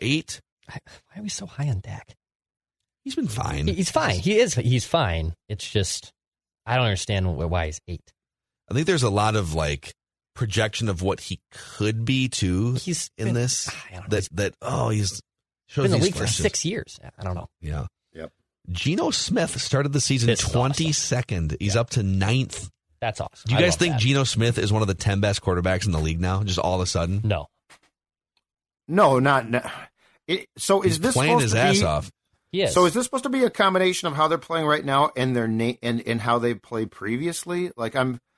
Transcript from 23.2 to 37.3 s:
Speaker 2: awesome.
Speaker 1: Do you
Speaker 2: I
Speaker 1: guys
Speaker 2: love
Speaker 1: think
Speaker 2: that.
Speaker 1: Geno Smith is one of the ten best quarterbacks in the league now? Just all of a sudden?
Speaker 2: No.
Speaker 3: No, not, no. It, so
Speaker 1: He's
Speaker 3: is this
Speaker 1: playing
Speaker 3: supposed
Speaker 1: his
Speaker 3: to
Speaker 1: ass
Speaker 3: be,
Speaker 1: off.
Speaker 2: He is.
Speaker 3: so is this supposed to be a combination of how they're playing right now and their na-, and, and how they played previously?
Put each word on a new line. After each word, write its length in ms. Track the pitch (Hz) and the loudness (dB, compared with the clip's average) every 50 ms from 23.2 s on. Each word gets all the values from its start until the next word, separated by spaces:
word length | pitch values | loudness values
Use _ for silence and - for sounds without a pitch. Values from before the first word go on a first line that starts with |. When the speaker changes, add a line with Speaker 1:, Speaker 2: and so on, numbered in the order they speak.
Speaker 2:
awesome. 280 | - - - - - 107 | -10 -10 -10 -10 -4 0
Speaker 1:
Do 40 | 123 | 2
you 40 | - | 4
Speaker 2:
I 40 | 165 | 4
Speaker 1:
guys 100 | 180 165 | 4 4
Speaker 2:
love 60 | - | 2
Speaker 1:
think 120 | 180 170 151 | 2 2 2
Speaker 2:
that. 60 | 120 | 2
Speaker 1:
Geno 220 | 107 127 139 139 135 | 2 4 4 4 2
Smith 340 | - - 113 113 120 117 - | 2 2 2 2 2 2 0
is 140 | 101 101 104 | 0 2 2
one 100 | 107 110 | 2 2
of 60 | 98 | 0
the 60 | 98 | -2
ten 240 | - - 104 101 101 | 0 0 0 2 2
best 220 | 101 104 101 - - | 2 2 0 0 0
quarterbacks 440 | - 90 87 87 92 92 90 - | 0 0 2 2 0 0 0 0
in 60 | 107 85 | 0 0
the 60 | 78 | 0
league 220 | 80 78 82 82 | 0 0 0 0
now? 240 | 90 90 92 95 107 | 0 0 0 0 0
Just 160 | 98 92 92 | 0 -2 0
all 160 | - 87 92 | 0 0 0
of 40 | 92 | 0
a 60 | 90 | 0
sudden? 340 | 85 - 87 85 85 95 101 110 | 0 0 -2 0 0 -2 0 0
Speaker 2:
No. 220 | 107 101 80 73 - _ _ _ _ - _ _ _ _ _ _ _ _ _ _ _ _ _ _ _ _ _ _ _ _ _ _ - | 0 -2 -2 -4 -10 _ _ _ _ -20 _ _ _ _ _ _ _ _ _ _ _ _ _ _ _ _ _ _ _ _ _ _ -2
Speaker 3:
No, 300 | 151 196 208 147 135 127 | 4 6 6 6 6 6
not, 300 | 131 139 139 131 117 113 | 4 4 4 2 2 0
no. 100 | 117 123 - - - - - - _ _ _ _ _ _ _ - | -2 -2 -2 -4 -12 -12 -16 -20 _ _ _ _ _ _ _ -6
It, 200 | 170 - - _ _ | -6 -6 -6 _ _
so 240 | - - - 196 196 | -10 0 2 2 4
Speaker 1:
He's 120 | 196 185 165 | 4 2 2
Speaker 3:
is 60 | 151 | 2
this 140 | 170 254 247 | 0 2 2
Speaker 1:
playing 260 | - 135 156 - 160 | 4 4 4 4 4
Speaker 3:
supposed 20 | 135 | 4
Speaker 1:
his 80 | 113 101 | 2 2
Speaker 3:
to 60 | 110 | 4
Speaker 1:
ass 200 | 123 143 - - | 4 4 4 4
Speaker 3:
be, 40 | 98 | 2
Speaker 1:
off. 260 | 80 76 73 - - - _ _ _ _ _ _ _ - | 2 0 -2 -4 -6 -14 _ _ _ _ _ _ _ -2
Speaker 2:
He 100 | 185 196 | 0 0
is. 100 | 190 - | 2 6
Speaker 3:
so 100 | 180 180 | 6 6
is 80 | 175 156 | 6 4
this 100 | 233 247 | 2 -2
supposed 200 | - - 262 254 | -2 -4 -4 -4
to 60 | 285 | -2
be 140 | 247 269 247 | 0 2 2
a 60 | 233 | 2
combination 580 | - - 208 190 185 185 185 185 180 - - 170 | 2 2 2 4 4 4 2 2 0 0 -4 -4
of 60 | 143 | 0
how 140 | 143 156 156 | 2 2 2
they're 100 | 165 165 | 2 0
playing 280 | - - 165 165 156 | -2 -4 -2 0 2
right 180 | 151 147 151 143 | 2 2 2 0
now 260 | 139 139 139 147 151 - | 2 2 4 4 2 2
and 180 | 127 127 131 127 | 0 0 2 2
their 140 | 120 113 113 | 0 0 0
na-, 260 | 113 110 117 117 120 - - | 0 0 0 -2 -2 -2 -4
and, 200 | 120 117 117 - | -2 -2 -2 -2
and 140 | 117 117 117 | -2 -2 -2
how 180 | 107 120 120 120 | 0 2 0 2
they 160 | 117 120 117 | 2 0 -2
played 360 | 101 - - 120 110 110 101 | -2 -8 -8 -6 -4 -4 -6
previously? 840 | - - 92 104 113 123 156 170 | -8 -8 -6 -4 -4 -2 -4 -4